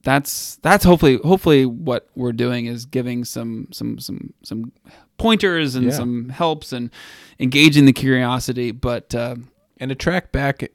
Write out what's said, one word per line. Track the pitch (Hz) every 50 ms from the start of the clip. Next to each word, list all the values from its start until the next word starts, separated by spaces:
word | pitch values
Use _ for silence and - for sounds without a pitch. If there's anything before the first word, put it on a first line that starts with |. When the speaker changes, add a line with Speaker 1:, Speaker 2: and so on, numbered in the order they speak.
| _
Speaker 1:
that's, | 131 131 143 139 - - - - - - _ -
that's | 160 190 202 -
hopefully, | 180 180 160 170 143 127 110 -
hopefully | 156 190 185 - 175 151 135 131
what | 127 117 - 170 139 120 117 _ _ _
we're | 127 123 123 117
doing | 117 120 123 123 120 117
is | 117 120 117 120
giving | 131 - 127 120 123 123 120 120
some, | - - 117 117 113 113 110 - _
some, | - - 117 113 113 -
some, | - - - - - - _ _ _
some | - 107 110 113 123 _ _ _ - _ _ _ _ _
pointers | - - 226 220 - 214 190 175 165 156 135 127
and | 127 127
Speaker 2:
Yeah. | 123
Speaker 1:
some | 123 120 120 123 120 120 117 127
helps | 131 - 170 165 156 151 - - 135
and | 120 120 117 _ - - - - - - - _ _
engaging | 127 127 131 139 151 160 143 147 143
the | 135 127
curiosity. | - - 135 131 127 127 120 127 123 - - 120 123 123 120
But, | 104 131 - 123 120 113 - _ -
uh, | 117 117 120 123 120 123 _ _ _ _ _ _
Speaker 2:
And | _ 131 131
to | 135
track | - - 165 175 185 - -
back | - 135 139 139 139 - 143 -